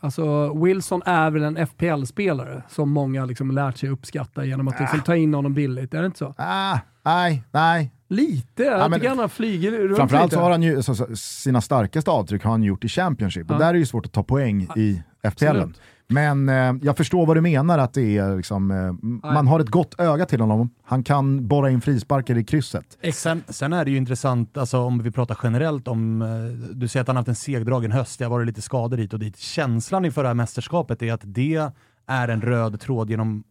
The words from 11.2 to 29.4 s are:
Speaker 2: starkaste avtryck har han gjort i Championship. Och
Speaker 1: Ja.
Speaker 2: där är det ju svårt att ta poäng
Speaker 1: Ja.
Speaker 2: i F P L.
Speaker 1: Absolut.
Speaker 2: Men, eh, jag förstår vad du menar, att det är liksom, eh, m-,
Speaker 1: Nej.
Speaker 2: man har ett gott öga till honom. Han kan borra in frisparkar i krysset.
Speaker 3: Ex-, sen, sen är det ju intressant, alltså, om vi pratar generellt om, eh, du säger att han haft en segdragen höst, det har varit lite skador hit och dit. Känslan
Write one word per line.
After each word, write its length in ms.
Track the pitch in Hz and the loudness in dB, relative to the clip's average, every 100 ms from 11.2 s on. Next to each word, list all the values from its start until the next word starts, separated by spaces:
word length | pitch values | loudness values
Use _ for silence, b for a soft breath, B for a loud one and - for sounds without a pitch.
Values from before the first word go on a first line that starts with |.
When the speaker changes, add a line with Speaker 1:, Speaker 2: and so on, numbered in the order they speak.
| - - 135 123 | -10 -6 0 0
Speaker 2:
starkaste 500 | - 131 101 156 151 | 2 2 2 0 0
avtryck 340 | 139 90 98 | 0 0 -2
har 60 | 110 | 0
han 120 | 113 | 2
gjort 220 | 104 95 | 2 0
i 40 | 113 | -2
Championship. 640 | - 185 123 101 90 80 | -2 -2 0 -4 -4 -2
Och 40 | 147 | 2
Speaker 1:
Ja. 20 | |
Speaker 2:
där 100 | 160 | 4
är 40 | |
det 60 | 175 | 2
ju 80 | 139 | 0
svårt 200 | 117 - | -2 -2
att 60 | |
ta 100 | 107 | -2
poäng 440 | - 135 127 101 90 | 0 0 2 0 -2
Speaker 1:
Ja. 80 | 110 | 0
Speaker 2:
i 220 | 107 92 - _ | 0 0 -6 _
F 120 | 107 - | -6 0
P 60 | 147 | 2
L. 100 | 127 | 2
Speaker 1:
Absolut. 240 | 82 - b b - | -2 -8 b b -2
Speaker 2:
Men, 400 | 135 147 139 135 | 2 2 2 2
eh, 260 | 131 127 127 | 4 2 2
jag 140 | 143 143 | 0 0
förstår 300 | 156 180 160 | 2 4 4
vad 100 | 165 | 4
du 40 | |
menar, 380 | 170 143 160 160 | 4 4 4 2
att 160 | 123 | 2
det 240 | 139 113 104 | 2 2 2
är 180 | 98 95 | 2 -2
liksom, 340 | - 98 98 | -2 -2 0
eh, 60 | 95 | 0
m-, 440 | 92 90 110 117 | -2 -4 -6 -6
Speaker 1:
Nej. 120 | 151 | 0
Speaker 2:
man 120 | 147 139 | 2 4
har 140 | 160 | 4
ett 80 | 117 | 4
gott 320 | 170 156 - | 2 0 0
öga 260 | 175 151 180 | 0 2 0
till 140 | 123 | 0
honom. 300 | 110 110 120 _ | 2 2 0 _
Han 180 | - 127 | -4 -2
kan 440 | 120 143 135 135 113 | 0 2 2 0 2
borra 220 | 143 139 | 2 4
in 100 | 127 | 2
frisparkar 580 | 147 127 - 139 127 117 | 2 0 0 -2 0 0
i 60 | |
krysset. 540 | 107 151 - 85 - - | 2 -2 -2 -8 -10 -8
Speaker 3:
Ex-, 220 | 170 - | -6 -4
sen, 200 | 165 165 - | -2 -4 -6
sen 240 | 110 139 | -6 -4
är 120 | 175 | -2
det 60 | 139 | 0
ju 60 | 135 | 0
intressant, 600 | 127 127 135 123 113 147 | -2 -2 0 0 -2 -4
alltså, 200 | 123 127 | -2 0
om 240 | 123 123 | 0 -2
vi 80 | 113 | -2
pratar 280 | 127 120 110 | -2 -4 -2
generellt 460 | 120 120 160 143 123 | 0 0 0 -2 -4
om, 340 | 113 113 113 | -4 -2 -2
eh, 60 | 113 113 113 120 120 | -4 -6 -8 -10 -12
du 140 | 123 120 | -6 -4
säger 140 | 135 | -2
att 40 | 123 | 0
han 80 | 127 | 0
haft 120 | 117 | 0
en 60 | |
segdragen 580 | 113 - 127 113 127 113 | -4 -4 -4 0 0 0
höst, 260 | 127 123 - | -2 -2 -6
det 60 | |
har 60 | 117 | -4
varit 160 | 120 117 | -2 -2
lite 160 | 110 | -4
skador 340 | - 127 117 123 | -4 -4 -2 -2
hit 160 | 101 | -4
och 60 | 110 | -4
dit. 180 | 107 | -8
Känslan 680 | - | -8